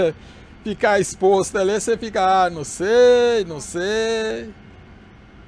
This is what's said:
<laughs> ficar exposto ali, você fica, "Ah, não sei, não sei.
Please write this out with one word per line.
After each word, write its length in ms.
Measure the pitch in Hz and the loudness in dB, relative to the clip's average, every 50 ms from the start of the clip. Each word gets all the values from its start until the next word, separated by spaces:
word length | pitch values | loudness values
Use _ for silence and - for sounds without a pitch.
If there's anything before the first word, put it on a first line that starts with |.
| 180 160 151 - - | -2 -2 -2 -6 -12
<laughs> 400 | - - - - - - - - | -20 -20 -20 -20 -20 -20 -12 -10
ficar 340 | 220 196 - - 214 202 202 | -10 -4 0 0 2 2 2
exposto 600 | 185 - - - 190 190 196 190 185 - - 202 | 0 -2 -4 0 2 4 4 2 0 -2 -2 -2
ali, 200 | 190 196 214 202 | 0 0 -2 -2
você 160 | - 233 226 - | -2 -2 -4 -4
fica, 460 | 226 220 202 208 190 190 190 190 185 | -4 -4 -2 0 2 2 4 4 2
"Ah, 20 | 175 | 0
não 160 | 170 156 139 | -2 -6 -10
sei, 800 | - - - 175 208 233 247 247 247 247 240 240 240 233 220 190 | -10 -8 -6 -2 2 4 6 6 6 6 4 4 2 0 0 -2
não 160 | 170 160 143 | -4 -8 -12
sei. 920 | - - - 175 180 202 214 220 226 226 226 220 220 220 226 233 226 220 196 - - - - - - - - - - - - - - - - - - | -12 -10 -8 -6 -4 -4 -4 -2 -2 -2 -4 -4 -4 -6 -8 -8 -12 -14 -18 -20 -20 -20 -20 -20 -20 -20 -20 -20 -20 -20 -20 -20 -20 -20 -20 -20 -20